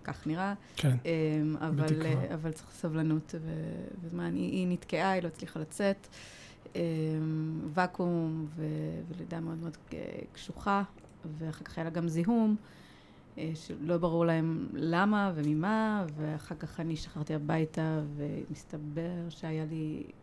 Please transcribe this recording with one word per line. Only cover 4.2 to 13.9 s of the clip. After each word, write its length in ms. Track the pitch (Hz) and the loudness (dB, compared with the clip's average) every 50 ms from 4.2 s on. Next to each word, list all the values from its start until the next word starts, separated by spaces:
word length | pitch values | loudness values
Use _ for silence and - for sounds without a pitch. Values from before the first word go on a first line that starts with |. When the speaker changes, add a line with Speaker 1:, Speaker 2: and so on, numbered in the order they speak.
| 175 170 175 | -2 -2 0
Speaker 1:
היא, 180 | 190 185 180 - | 0 0 0 0
היא 140 | 185 180 180 | 0 2 2
נתקעה, 420 | 180 175 - - 190 156 180 190 | 0 0 -2 -2 0 2 2 2
היא 120 | 190 185 175 | 2 2 0
לא 60 | 165 | -2
הצליחה 320 | - - 190 160 - 160 | -4 -6 -10 -8 -6 -8
לצאת. 460 | 156 151 - - 202 196 196 - - - - - - - - - - - - - - - - | -8 -6 -2 2 2 2 2 2 -2 -12 -18 -18 -16 -16 -16 -18 -18 -18 -20 -18 -18 -8 -4
אמ, 40 | 180 170 165 160 160 156 156 160 156 156 156 156 156 156 160 160 160 160 160 151 | -2 0 0 2 2 2 2 2 2 2 0 0 0 0 0 -2 -2 -4 -2 2
ואקום 720 | 185 180 180 180 - 180 175 175 170 165 160 160 160 156 151 156 | 2 2 2 2 0 2 2 4 2 2 2 0 0 -2 -4 -4
ו-, 60 | 170 156 156 156 156 156 156 160 165 160 170 | -4 -4 -2 -2 -2 -2 -2 -4 -6 -6 -8
ולידה 320 | 175 175 160 170 175 165 | -8 -8 -8 -6 -6 -6
מאוד 180 | 165 165 165 160 | -4 -4 -4 -4
מאוד, 160 | 165 165 - - - - - | -6 -6 -8 -10 -12 -12 -10
אה, 60 | - - - - - - - - | -8 -8 -8 -8 -8 -10 -12 -14
קשוחה, 500 | - - - - - - 208 196 196 196 - - - - - - - - 160 151 151 | -14 -12 -12 -10 -4 0 2 2 2 2 0 -6 -12 -20 -20 -20 -14 -10 -10 -8 -6
ואחר 260 | 160 160 151 - 160 | -6 -6 -6 -6 -10
כך 140 | - - 170 | -10 -6 -4
היה 60 | 165 | -4
לה 60 | 165 | -2
גם 180 | 160 170 165 170 | -2 0 0 2
זיהום, 480 | 156 170 170 208 240 233 220 214 214 208 - - - - - - - - - - - - - - - 131 | 2 2 4 4 6 6 6 6 4 2 0 -6 -18 -20 -20 -20 -20 -20 -20 -20 -20 -20 -20 -18 -10 -8
אה, 120 | 143 160 160 | -6 -6 -6
שלא 420 | 156 - - 170 - 143 165 | -6 -8 -8 -8 -6 0 2